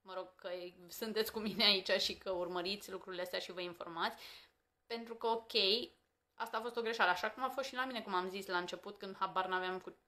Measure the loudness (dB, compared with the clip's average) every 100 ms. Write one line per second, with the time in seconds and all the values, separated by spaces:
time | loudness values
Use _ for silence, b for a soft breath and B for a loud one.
0 | -8 -8 -8 -10 -8 -6 -8 -12 -16 -6
1 | -2 0 0 0 -2 4 6 6 4 2
2 | 2 -2 -4 -2 0 -2 -2 -4 -6 -10
3 | -8 -6 -4 -4 -4 -6 -6 -6 -8 0
4 | -2 -2 B B B _ _ _ _ -8
5 | -6 -2 0 0 2 4 6 4 0 _
6 | _ _ _ _ -4 -2 -2 -2 -2 4
7 | 6 6 2 0 -2 0 -4 -2 -2 -2
8 | 0 0 0 -4 0 0 0 -6 -8 -10
9 | -10 -2 0 2 2 2 0 -2 -6 -14